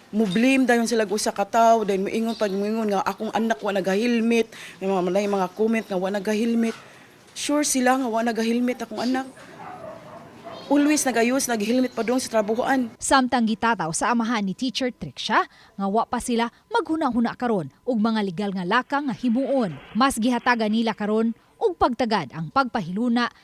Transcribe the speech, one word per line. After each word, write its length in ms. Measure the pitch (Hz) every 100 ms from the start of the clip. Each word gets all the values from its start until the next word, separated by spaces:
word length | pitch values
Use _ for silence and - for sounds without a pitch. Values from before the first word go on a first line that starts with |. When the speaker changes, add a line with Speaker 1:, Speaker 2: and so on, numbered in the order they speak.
| -
Speaker 1:
mublame 500 | 208 214 175 254 269
dayon 240 | 247 240 220
sila 160 | 226
usa 300 | 214 214 226
ka 100 | 208
tawo, 400 | 196 233 226 226
dayon 240 | 202 190 196
moingon 300 | 226 226 208
pa, 100 | 208
moingon 400 | 196 202 226 214
nga 160 | 196
akong 300 | - 196 220
anak 260 | - 226 226
wa 140 | 208
nagahilmet, 720 | 196 185 196 240 233 226 233 220 - - -
may 60 | 190
mga, 140 | 190 180
may 180 | 190 208
mga 200 | 196 180
comment 320 | - 220 226
nga 140 | 214 190
wa 100 | 190
nagahilmet. 640 | 202 202 214 233 233 226 - - - - - -
Sure 320 | - - 294 294
sila 320 | 269 247 262
nga 100 | 254
wa 140 | 220
nagahilmet 580 | 233 220 226 233 247 247
akong 220 | 226 214
anak. 240 | 233 262 262 - - - - - - - - - - - - - -
Always 320 | 285 285 294
nagayos, 400 | 262 233 233 269
naghilmet 480 | - 226 208 254 247
pa 80 | -
dong 160 | 214 254
sa 240 | - 226
trabahoan. 480 | 208 226 - 262 233 -
Speaker 2:
Samtang 480 | - 269 254 254
gitataw 480 | 220 226 233 226 160
sa 160 | 165 220
amahan 260 | 240 226 233
ni 160 | 196 180
Teacher 320 | 254 - 254
Trixia 560 | - 151 - - 254 359
nga 360 | - - - 196
wa 180 | 214 -
pa 80 | 240
sila 320 | 240 233 233 - _
maghuna-huna 640 | 453 320 320 285 233 226 151
karon 320 | 247 208 143 -
og 140 | - 240
mga 200 | 226 220
legal 260 | 196 160 208 190
nga 80 |
lakang 480 | 175 165 - 277 294
nga 40 | 185
himuon. 580 | 247 226 262 254 202 135 -
Mas 240 | 208 269 240
gihatagan 560 | 233 240 262 240 214
nila 240 | 220 226 -
karon 400 | 208 220 226 - _ _
og 160 | 453 339
pagtagad 560 | 330 233 247 214 147
ang 160 | 160 156
pagpahiluna 800 | 269 254 240 165 185 247 233 240 -